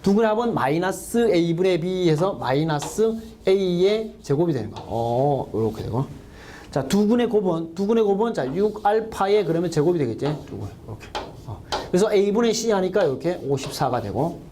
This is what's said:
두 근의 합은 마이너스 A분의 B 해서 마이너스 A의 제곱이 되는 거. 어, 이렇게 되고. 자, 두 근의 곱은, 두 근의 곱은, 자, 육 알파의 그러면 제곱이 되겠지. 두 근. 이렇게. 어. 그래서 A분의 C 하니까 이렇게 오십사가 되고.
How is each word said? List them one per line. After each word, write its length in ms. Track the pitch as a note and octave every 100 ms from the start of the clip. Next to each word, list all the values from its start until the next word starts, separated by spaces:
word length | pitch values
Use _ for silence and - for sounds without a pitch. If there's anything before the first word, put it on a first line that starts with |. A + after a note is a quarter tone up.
두 100 | -
근의 140 | G3+ A3
합은 240 | G#3+ A#3+
마이너스 760 | F3 B2+ D#3 F#3 F#3 - A#3 A#3
A분의 460 | F3+ E3+ E3 F#3+ F3
B 280 | F3 F#3 F3+
해서 220 | D3+ F#3
마이너스 840 | - B2 C3+ D#3+ D3 C#3 - A3+ A3+ - - -
A의 680 | F#3+ F#3+ F3 F#3+ G#3+ A3 -
제곱이 320 | - C#3+ F3
되는 160 | C3+ G#2
거. 140 | F#2+ -
어, 640 | G#2+ A#2 A#2+ C#3+ C3+ -
이렇게 300 | G2+ A2 G#2+
되고. 240 | C#2 A2 C#3+ - - - - - -
자, 140 | D3 B3+
두 200 | G3 G#3
근의 200 | A#3+ A#3
곱은, 460 | G#3 F#3 E3 E3
두 140 | F3 G3+
근의 160 | A3+
곱은, 320 | G#3+ G3 A#3 G#3
자, 100 | C3
육 320 | D#3 G#3+ G3+ G3+
알파의 600 | G#3+ A3 - G3 G#3 E3+
그러면 260 | E3 F3
제곱이 260 | D#3+ D3 F3
되겠지. 300 | B2+ A2 C#3 D3+ -
두 140 | G#2
근. 80 | G#2 - -
이렇게. 220 | G#2+ - - - - -
어. 120 | G#2+ - - -
그래서 240 | F3+ G#3
A분의 400 | G#3 G3+ G3+ A#3
C 160 | A3 A3+
하니까 340 | G3 F#3 G3 E3+
이렇게 340 | C3 E3 F3 C3+
오십사가 520 | C#3 C#3+ - C3+ A#2+
되고. 440 | G#2 G2+ D#3+ D#3+ -